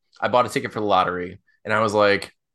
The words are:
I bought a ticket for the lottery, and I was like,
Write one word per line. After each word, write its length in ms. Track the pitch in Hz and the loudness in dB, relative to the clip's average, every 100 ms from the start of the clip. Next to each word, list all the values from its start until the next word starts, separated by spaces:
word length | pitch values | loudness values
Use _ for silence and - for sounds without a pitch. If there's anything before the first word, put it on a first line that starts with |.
| _ - | _ -6
I 80 | 110 | 0
bought 180 | 123 117 | 2 2
a 40 | |
ticket 240 | 139 110 | -2 -6
for 80 | 117 | -4
the 40 | 104 | 0
lottery, 540 | 92 90 90 90 95 _ _ | 2 2 -4 -10 -14 _ _
and 100 | - | -4
I 60 | 107 | 0
was 140 | 110 | 2
like, 400 | 104 104 101 - _ _ | 2 2 2 -4 _ _